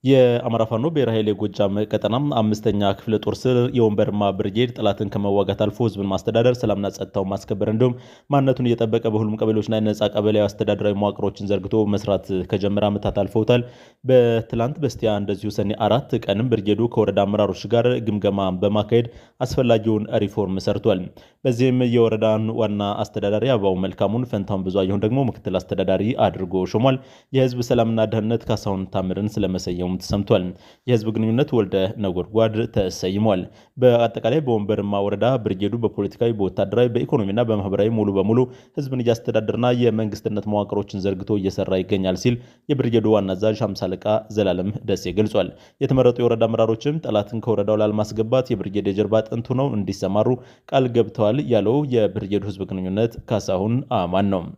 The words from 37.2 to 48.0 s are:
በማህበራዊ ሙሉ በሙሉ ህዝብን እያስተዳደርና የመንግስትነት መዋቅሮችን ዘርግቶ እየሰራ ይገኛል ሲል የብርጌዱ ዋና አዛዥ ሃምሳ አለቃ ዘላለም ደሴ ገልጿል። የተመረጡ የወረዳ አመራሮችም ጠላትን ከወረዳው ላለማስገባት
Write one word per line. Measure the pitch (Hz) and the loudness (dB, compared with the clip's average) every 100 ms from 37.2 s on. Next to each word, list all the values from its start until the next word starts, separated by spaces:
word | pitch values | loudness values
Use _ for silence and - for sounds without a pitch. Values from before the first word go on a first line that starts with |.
| 98 107 | 0 0
በማህበራዊ | 117 107 98 98 107 | 0 0 0 0 2
ሙሉ | 113 101 | 2 2
በሙሉ | 98 95 117 123 - _ | 2 2 2 2 -4 _
ህዝብን | - 135 127 | -10 -6 -2
እያስተዳደርና | 117 113 - 110 107 110 120 123 | 0 0 0 -2 0 0 0 4
የመንግስትነት | 120 110 110 107 110 104 104 | 2 2 -4 -4 -6 -6 -2
መዋቅሮችን | 104 104 101 101 98 | -2 -2 -4 -4 -4
ዘርግቶ | 98 95 95 104 | -4 -4 -2 -2
እየሰራ | 95 98 92 95 | 0 -2 -2 -2
ይገኛል | 92 101 95 92 | 0 0 0 0
ሲል | 123 120 - _ - | 0 0 -6 _ -4
የብርጌዱ | 139 123 113 107 | 0 2 2 4
ዋና | 107 95 | 4 2
አዛዥ | 92 107 107 | 0 0 0
ሃምሳ | 107 95 | -4 -4
አለቃ | 92 92 104 107 - | -6 -4 0 -2 0
ዘላለም | 104 98 90 92 104 | 0 0 0 -4 -6
ደሴ | - 95 90 | -4 -4 -2
ገልጿል። | 90 107 104 90 - - _ | 0 0 0 -2 -6 -20 _
የተመረጡ | 139 131 123 120 | 0 4 4 4
የወረዳ | 120 113 | 0 2
አመራሮችም | 113 113 110 110 147 156 | 2 2 0 0 -2 -4
ጠላትን | 135 107 101 113 | -2 -2 -2 -6
ከወረዳው | 117 104 101 107 | -2 0 2 2
ላለማስገባት | 107 104 | 2 0